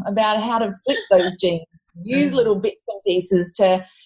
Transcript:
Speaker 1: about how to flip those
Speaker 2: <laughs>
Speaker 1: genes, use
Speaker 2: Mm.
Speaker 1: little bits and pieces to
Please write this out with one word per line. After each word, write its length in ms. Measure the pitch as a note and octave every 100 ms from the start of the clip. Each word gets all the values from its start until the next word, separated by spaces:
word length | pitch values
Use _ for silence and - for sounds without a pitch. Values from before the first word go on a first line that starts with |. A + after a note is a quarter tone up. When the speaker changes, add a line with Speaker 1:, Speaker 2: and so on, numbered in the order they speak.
| G3+
Speaker 1:
about 340 | G#3 G#3+ G#3+
how 160 | A3+ A#3
to 120 | A3 F#3+ B3+
flip 120 | F#4+ G4+
those 240 | F#3 F3+ F3+
Speaker 2:
<laughs> 40 |
Speaker 1:
genes, 260 | F3+ E3+ E3 _ _ E3+
use 280 | F#3+ C4+ C#4+
Speaker 2:
Mm. 40 | C#4
Speaker 1:
little 200 | A3+ G3
bits 260 | G#3+ - -
and 140 | G3+ G3+
pieces 480 | F3+ F3+ F#3 F3 -
to 260 | G3 F#3 F#3 -